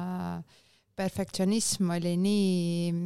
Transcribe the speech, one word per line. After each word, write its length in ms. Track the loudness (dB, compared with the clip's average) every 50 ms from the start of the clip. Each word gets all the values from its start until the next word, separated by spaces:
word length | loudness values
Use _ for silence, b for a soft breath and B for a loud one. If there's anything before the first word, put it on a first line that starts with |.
| -4 -4 -4 -4 -4 -4 -6 -8 -10 b b b b b b b b b _
perfektsionism 960 | -4 -4 -2 -2 -4 -4 -4 -2 0 2 2 2 2 0 0 0 0 0 0 0
oli 200 | 0 0 0 0
nii, 720 | 2 2 4 4 4 4 4 2 2 0 0 0 0 0 0 0 -2 -4